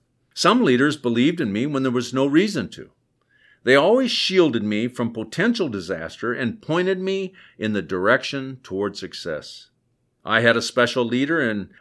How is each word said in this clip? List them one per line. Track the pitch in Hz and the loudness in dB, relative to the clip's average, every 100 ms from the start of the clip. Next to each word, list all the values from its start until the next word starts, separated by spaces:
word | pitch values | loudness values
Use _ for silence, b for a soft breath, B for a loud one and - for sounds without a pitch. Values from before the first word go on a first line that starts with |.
| _ _ _ | _ _ _
Some | - 170 240 | 0 2 4
leaders | 185 123 147 151 | 4 4 2 0
believed | 120 117 139 175 | -2 2 2 0
in | 110 | -4
me | 101 143 | -2 -2
when | 135 | -2
there | 131 | -2
was | 123 - 131 | -2 -2 -2
no | 139 | 2
reason | 151 208 165 87 | 2 2 -2 -8
to. | - - _ _ _ b b b b | -12 -20 _ _ _ b b b b
They | 117 139 | 4 6
always | 175 247 254 | 6 4 2
shielded | - - 185 160 113 | -2 2 4 4 2
me | 104 104 120 | -2 -2 -2
from | - 113 | -4 -6
potential | 113 110 - 220 233 156 | -6 -8 -2 0 0 -2
disaster | 101 85 85 82 - 113 | -4 -6 -6 -8 -8 -6
and | 131 120 82 | -4 -4 -6
pointed | - 165 180 185 | -4 -2 0 -2
me | 190 190 185 b b b | -4 -4 -6 b b b
in | 107 | -4
the | 104 | -4
direction | 85 95 98 135 - 139 135 131 | -4 0 2 2 0 -8 -10 -14
toward | - 95 101 98 | -10 -6 -4 -6
success. | 90 - 85 73 - - - _ _ _ _ _ - | -12 -10 -8 -8 -10 -20 -20 _ _ _ _ _ -2
I | 110 | 2
had | 117 117 | 4 2
a | |
special | - 127 120 127 117 | 0 0 2 2 -2
leader | 123 139 165 | 0 0 0
in | 120 104 90 b | -2 -4 -8 b